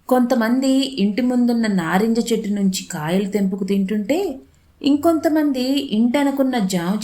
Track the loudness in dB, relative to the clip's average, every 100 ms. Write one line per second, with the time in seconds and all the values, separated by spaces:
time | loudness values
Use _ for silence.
0 | 0 2 2 2 2 2 2 2 0 0
1 | 0 0 0 2 2 2 0 0 0 0
2 | 2 0 0 -2 -2 -2 0 -2 -6 -8
3 | -2 0 0 -2 -2 -2 -2 -2 -2 -2
4 | -2 -2 -2 -8 -16 _ _ _ 0 2
5 | 2 2 2 2 0 0 0 -2 0 0
6 | 2 2 0 0 0 0 0 -2 -2 -2